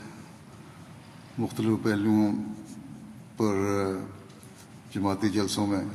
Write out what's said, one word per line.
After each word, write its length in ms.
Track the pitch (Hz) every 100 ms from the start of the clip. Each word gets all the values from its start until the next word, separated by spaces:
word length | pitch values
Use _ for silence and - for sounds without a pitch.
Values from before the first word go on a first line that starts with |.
| - - - - - - - - - - - - - -
مختلف 460 | 110 - 110 107
پہلوؤں 600 | 113 104 107 107 104 107 - - - - - - - - - -
پر 180 | 110 98 101 101 98 95 - - - - - - - - -
جماعتی 340 | 104 98 95 107
جلسوں 380 | 107 98 - 104
میں 120 | 98 92